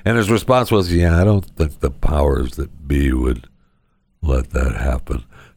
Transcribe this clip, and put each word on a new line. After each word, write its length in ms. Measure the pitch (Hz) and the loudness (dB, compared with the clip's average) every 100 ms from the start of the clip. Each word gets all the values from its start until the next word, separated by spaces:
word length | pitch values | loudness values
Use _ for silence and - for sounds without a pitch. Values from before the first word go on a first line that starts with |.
And 140 | - 117 | -2 0
his 140 | 101 | 2
response 400 | 113 - 127 120 | 0 2 0 2
was, 220 | 110 87 | 0 2
"Yeah, 280 | 85 85 85 | 2 4 4
I 20 | |
don't 220 | 98 101 - - | 4 2 -2 -4
think 240 | 78 71 | -4 -2
the 120 | 69 | -6
powers 640 | 65 - 78 73 65 64 - | -2 0 2 0 0 -4 -6
that 320 | - - 71 | -12 -10 -4
be 260 | 71 69 | 0 0
would 340 | 64 64 64 - _ _ _ _ _ _ - | 0 -2 -4 -8 _ _ _ _ _ _ -8
let 280 | 76 65 64 | -2 -2 -2
that 240 | 69 64 57 | -4 -2 -2
happen." 480 | 67 64 - 62 - - - | -4 -4 -4 -8 -10 -20 -20